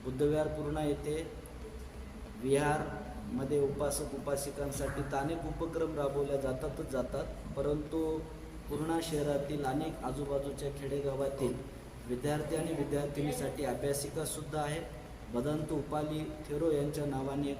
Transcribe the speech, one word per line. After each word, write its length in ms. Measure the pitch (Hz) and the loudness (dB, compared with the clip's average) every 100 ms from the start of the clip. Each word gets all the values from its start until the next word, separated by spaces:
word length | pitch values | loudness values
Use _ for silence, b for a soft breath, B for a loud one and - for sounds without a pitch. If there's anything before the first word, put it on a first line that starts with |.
बुद्धविहार 440 | 131 131 147 151 156 | -6 2 4 4 2
पूर्णा 360 | 151 147 156 | 0 -2 0
येथे 480 | 151 139 147 156 160 - - - - - - - - - - 104 | 2 0 0 -2 -4 -8 -10 -10 -10 -10 -10 -10 -10 -10 -10 -4
विहारमध्ये 1160 | 123 139 147 151 147 - - - - 123 143 147 | 4 4 6 2 0 -4 -6 -8 -4 -2 2 4
उपासक 540 | 139 139 147 - 147 | 4 4 0 0 -2
उपासिकांसाठी 880 | 135 135 139 147 131 143 131 139 139 139 | -4 -2 -2 -2 -2 -2 0 -2 0 0
तर 60 | 139 | 0
अनेक 200 | 135 165 | 2 0
उपक्रम 640 | 156 151 165 165 160 151 | -2 -2 -2 0 0 2
राबवल्या 380 | 139 139 139 139 | 2 2 2 2
जातातच 520 | 135 127 151 135 156 | 2 0 -2 -4 -2
जातात, 360 | 131 120 139 127 - - - | 0 0 -2 -4 -6 -6 0
परंतु 640 | 139 151 151 160 160 160 165 - - - - | 2 2 2 0 2 0 -4 -10 -10 -10 -4
पूर्णा 300 | 147 156 165 | -2 2 2
शहरातील 640 | - 151 143 143 139 147 139 | 2 2 4 4 2 0 2
अनेक 380 | 139 160 156 | 2 0 -2
आजूबाजूच्या 680 | 127 135 143 139 139 135 139 | -2 -2 0 0 0 -2 -4
खेडेगावातील 840 | - 139 139 139 135 139 - 127 - - - - - - | -2 -2 0 0 2 0 2 0 0 -4 -10 -12 -12 -4
विद्यार्थी 480 | 123 143 151 - 160 | 0 2 0 2 0
आणि 180 | 160 | 0
विद्यार्थिनीसाठी 920 | 156 139 143 143 - 147 131 139 - 139 | 0 2 2 2 0 0 2 -2 0 0
अभ्यासिकासुद्धा 960 | 120 143 139 143 - 147 - 147 151 | 2 2 2 0 -2 -2 -4 -2 0
आहेत. 200 | 147 151 170 - - - - | 0 0 -4 -8 -10 -12 -4
बदंत 380 | 117 139 151 - | 0 2 2 2
उपाली 600 | 156 131 151 151 156 156 - - | 0 0 0 0 0 -2 -6 -4
थेरो 240 | 147 165 | 2 4
यांच्या 340 | 147 143 147 143 | 4 4 2 0
नावाने 420 | 135 135 139 143 | 0 0 0 0
एक 100 | 139 | -2